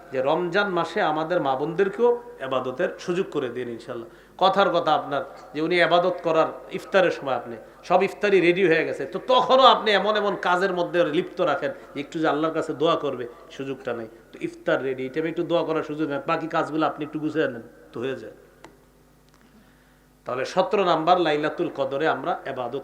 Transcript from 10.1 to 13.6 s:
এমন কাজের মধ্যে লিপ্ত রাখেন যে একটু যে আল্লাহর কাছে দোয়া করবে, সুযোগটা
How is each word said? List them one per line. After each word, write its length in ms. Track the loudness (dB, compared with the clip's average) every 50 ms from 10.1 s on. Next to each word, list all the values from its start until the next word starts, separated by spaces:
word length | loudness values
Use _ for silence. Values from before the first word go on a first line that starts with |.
| 0
এমন 200 | 0 0 0 -2
কাজের 360 | -2 0 0 0 2 0 0 0
মধ্যে 320 | 0 -2 0 2 2 2
লিপ্ত 360 | 2 2 -2 -2 -2 -2 -2
রাখেন 320 | 0 0 0 0 -2 -4 -6 -8 -14 -12 -10
যে 60 | -10
একটু 180 | -8 -8 -4 -2
যে 100 | 0 0
আল্লাহর 260 | 2 0 0 -2 -2
কাছে 200 | -2 -4 -4 -2
দোয়া 220 | 0 2 2 2
করবে, 320 | 2 0 -4 -4 -6 -8 -10 -12 -16 -20 -16
সুযোগটা 420 | -12 -10